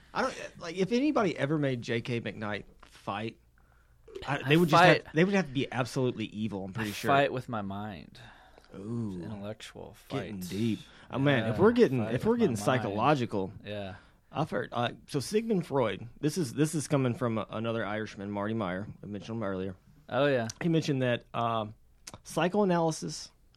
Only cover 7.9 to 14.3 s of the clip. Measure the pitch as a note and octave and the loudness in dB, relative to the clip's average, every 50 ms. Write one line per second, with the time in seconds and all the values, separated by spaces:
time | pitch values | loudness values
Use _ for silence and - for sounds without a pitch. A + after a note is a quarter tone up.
7.9 | G2+ D#2 - - - - - - - - - - - - - - - - G2 G#2+ | -10 -12 -14 -18 -20 -20 -20 -20 -20 -20 -20 -20 -20 -20 -20 -18 -16 -12 -10 -8
8.9 | A#2 A#2+ A2+ G#2 F#2+ F2+ E2+ - G#2+ G2+ G2 G#2 A2 - - - - - - - | -6 -4 -4 -4 -6 -8 -8 -8 -10 -10 -10 -10 -10 -12 -14 -16 -16 -16 -16 -16
9.9 | G2+ - - - - C3+ G2 E2+ - F#2+ - - F2+ G2 A2+ A#2 G#2 - - - | -18 -20 -14 -10 -8 -8 -8 -8 -8 -10 -8 -6 -4 -2 0 0 -2 -2 -6 -12
10.9 | - - - - - B2+ C3+ D3 C#3+ B2 G#2+ A2+ A#2 C3+ F3 A3 A#3+ A#3+ A3+ D3+ | -20 -20 -14 -8 -4 0 2 2 4 2 2 0 2 4 4 6 6 6 6 6
11.9 | C3+ B2+ G#2+ A2 A#2 B2+ - G#3 A#3 A#3+ A3+ F3 A#2 G2+ - - C3 B2 G#2+ G#2+ | 4 2 0 0 -2 0 2 2 2 4 2 2 2 0 0 2 2 2 0 -2
12.9 | G2 G#2+ A2+ C#3 D#3 C#3 A#2+ G#2 - G2+ F#2+ F#2 G2 - - G2 G#2 G#2 G2+ F#2+ | -2 2 4 4 4 2 2 0 -2 -2 -4 -4 -6 -12 -12 -10 -10 -8 -8 -10
13.9 | F#2 - - - _ _ _ _ | -12 -14 -18 -20 _ _ _ _